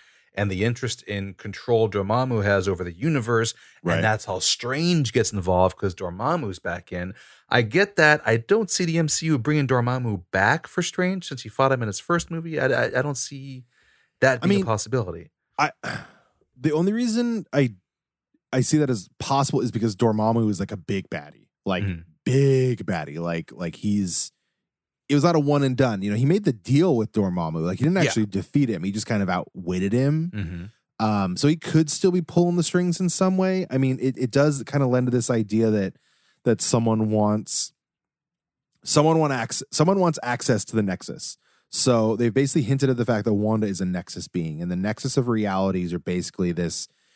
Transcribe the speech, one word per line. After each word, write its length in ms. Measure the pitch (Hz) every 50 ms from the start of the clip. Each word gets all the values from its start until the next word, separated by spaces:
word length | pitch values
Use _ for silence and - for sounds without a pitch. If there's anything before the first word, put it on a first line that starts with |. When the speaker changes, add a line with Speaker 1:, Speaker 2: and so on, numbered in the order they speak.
| _ _ _ _ _ _ _
Speaker 1:
and 160 | - 104 101
the 140 | 95 90 104
interest 380 | 120 120 - 127 117 - -
in 320 | - - 104 98 98 98 92
control 560 | - - 104 95 - - 123 120 113 113 101
Dormammu 520 | 101 101 95 98 113 123 131 131 120 107
has 240 | 101 104 101 98 90
over 160 | 98 92 85 90
the 80 | 87
universe. 600 | 82 90 123 165 156 135 104 117 117 113 117 - - - - - _ _
Speaker 2:
Right. 140 | - 87 82
Speaker 1:
And 80 | 82 92
that's 200 | 107 110 - -
how 140 | 104 92 92
Strange 760 | - - - - 120 123 135 151 165 175 180 160 135 110
gets 180 | - 123 110 -
involved 440 | 107 98 85 92 90 90 92 92 -
'cause 180 | - 104 95 85
Dormammu's 640 | - 95 87 87 98 113 143 170 170 127 101 90 -
back 320 | - 95 85 90 - -
in. 220 | 92 90 90 92 - - - - - _ _ _
I 100 | 123 123
get 340 | 117 107 139 180 202 202 -
that. 260 | - 156 151 151 151 -
I 140 | 113 113 113
don't 320 | 117 - 202 226 214 -
see 160 | - - 180
the 100 | 165 160 170
M 100 | 160 143
C 180 | - - 160
U 120 | 160 156 127
bringing 280 | 110 151 151 151 139 127
Dormammu 540 | 131 123 120 123 127 127 123 113 104 87 - _
back 340 | - 95 98 113 147 170 -
for 140 | - - 185
Strange 460 | 175 - - - 180 180 196 185 - -
since 140 | 139 120
he 80 | - 113
fought 200 | - - 135 135
him 120 | 135 123
in 40 | 117
his 140 | 104 95 -
first 300 | - - 175 170 - -
movie. 280 | 165 165 165 165 156 143
I, 80 | 131
I, 180 | 135 127 123 117 113 - 127
I 40 |
don't 160 | 131 147 139 -
see 460 | - - 143 135 135 139 131 127 123 _ _ _ _ _ _ _ _ _ _ _
that 160 | 131 135 131 120
Speaker 2:
I 40 | 156
Speaker 1:
being 140 | 185 202 196
Speaker 2:
mean, 20 | 185
Speaker 1:
a 20 |
possibility. 640 | 117 110 101 - 113 127 127 101 90 82 82 76 - _ _ _ _ _ -
Speaker 2:
I, 140 | 147 147 - _ -
<sighs> 160 | - - - - - _ _ _ _ _ _ _ _ _ 127
the 140 | 123 156
only 220 | 147 160 175 196 214
reason 500 | 233 247 233 214 240 240 240 226 214 - -
I, 220 | - 147 135 117 101 - _ _ _ _ _ _ _ _ _ _ _ _ _ _ -
I 80 | 131
see 160 | 127 - 156 151
that 100 | 151 131
as 220 | 123 98 87 - _ _
possible 420 | - - 139 139 143 - - 123
is 100 | 127 113
because 240 | - 110 113 113 98
Dormammu 540 | - 120 113 107 110 107 113 113 117 113 107
is, 120 | 101 85
like, 120 | 98 -
a 40 | 107 92
big 320 | 80 - 101 95 82 -
baddie. 380 | - 78 73 73 67 50 _ _ _ _ _
Like, 180 | 98 92 90 101
Speaker 1:
Mm-hmm. 160 | 98 87 82 85 - _ _ _
Speaker 2:
big 600 | - 127 139 139 139 135 131 127 127 120 - 90
baddie. 320 | 85 92 80 76 73 73 82
Like, 320 | 85 85 85 82 80 -
like, 240 | - - 90 85 82
he's, 560 | - - 104 104 104 95 87 85 - - - - _ _ _ _ _ _ _ _ _ _ _ _ _ _ -
it 60 | 143
was 100 | 143 143
not 100 | 175 165
a 60 | 156
one 220 | 143 143 147 143 139
and 120 | 131 127
done. 240 | 120 135 120 107 95
You 80 | 98 104
know, 40 | 104
he 80 | 113 131
made 200 | 143 180 214 208
the 80 | 139
deal 440 | 120 104 - - 135 143 180 185 135
with 160 | 113 107 -
Dormammu. 480 | - 107 101 92 90 90 82 80 80 82 80
Like, 120 | 87 92 -
he 60 | 123
didn't 120 | 160 185
Speaker 1:
Yeah. 80 | 185 160
Speaker 2:
actually 220 | 113 - 113 107
defeat 420 | 104 - 98 92 - - 147 139 113
him. 120 | 101 78 85
He 80 | 98
just 140 | 98 110 -
kind 160 | - 117 101
of 60 | 98 90
outwitted 640 | 90 90 - - - 92 87 87 90 92 95 98
him. 380 | 113 127 135 143 151 160 165 180 139
Speaker 1:
Mm-hmm. 680 | 104 90 80 90 85 90 110 - _ _ _ _ - 110
Speaker 2:
Um, 320 | 107 104 101 98 90 90
so 120 | - - 147
he 80 | 170
could 340 | 160 - - - 160 160 147
still 220 | - - - 185
be 100 | 175 185
pulling 340 | 165 - - 175 175 175 175
the 60 | 175
strings 380 | 160 - - 180 180 180 165 -
in 80 | 185 170
some 280 | - - 190 185 190
way. 300 | 185 185 185 185 190 - -
I 80 | 131 131
mean, 200 | 135 131 131 -
it, 160 | 113 135 123
it 140 | - 127 113
does 320 | - 139 143 151 143 135 113
kinda 220 | - 143 143 135
lend 220 | 123 123 127 127 123
to 20 |
this 200 | 120 123 113 -
idea 400 | 120 113 107 98 107 110 113 110
that, 240 | 107 104 98 90 - _ _ _ _ _ _ _ _ _ _
that 160 | 123 110 -
someone 500 | - - - 117 113 113 110 110 110 107
wants, 600 | 107 107 104 104 107 110 98 - - - - - - _ _ _ _ _ _ _ _ _ _ _ _ _ _ _ _ _ _ _ _ _ _
someone 340 | - - 151 151 160 160 160
want 140 | 156 143
acc-, 300 | 135 120 113 - - - - -
someone 280 | - - 151 180 196 196
wants 180 | 180 170 151 -
access 420 | - 123 120 113 - - 120 101 -
to 100 | - -
the 60 | 110
Nexus. 560 | 101 95 90 - - - - - - - - - _ _ _ _ _ _
So 460 | - - - 131 120 113 110 110 110
they've 180 | 110 120 117 98
basically 280 | 131 143 135 - 165
hinted 280 | 117 107 139 131 139 131
at 60 | 127 117
the 60 | 117
fact 180 | 127 117 104 104
that 100 | 117 104
Wanda 320 | 101 104 107 110 107 107
is 140 | 101 95 85
a 40 | 95
Nexus 420 | 90 90 90 - - - 87 - -
being, 320 | - 90 82 80 76 78
and 100 | 87 90
the 60 | 90
Nexus 400 | 90 95 104 110 - - 135 -
of 120 | 139 120 123
realities 640 | 113 110 104 98 95 95 95 98 92 92 90 82
are 60 | 87 85
basically 540 | - 90 90 90 80 - - - 90 87
this, 340 | 85 87 85 80 - - - - _ _ _ _ _